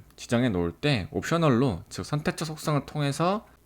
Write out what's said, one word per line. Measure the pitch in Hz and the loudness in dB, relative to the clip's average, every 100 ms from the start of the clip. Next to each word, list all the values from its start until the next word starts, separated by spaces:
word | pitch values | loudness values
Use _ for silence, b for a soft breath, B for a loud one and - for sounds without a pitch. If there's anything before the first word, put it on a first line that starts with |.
| - - | -12 -20
지정해 | - 117 123 | -2 2 2
놓을 | 90 85 | 2 0
때 | - 147 123 85 | 0 0 0 -2
옵셔널로, | - - 170 160 117 135 85 - | -4 0 2 4 4 4 0 -6
즉 | - | -10
선택적 | 92 147 165 170 160 | -4 -2 -2 -4 -6
속성을 | 156 - 143 | -4 -2 -2
통해서 | - 151 143 139 170 208 b b | -2 -2 -2 0 0 0 b b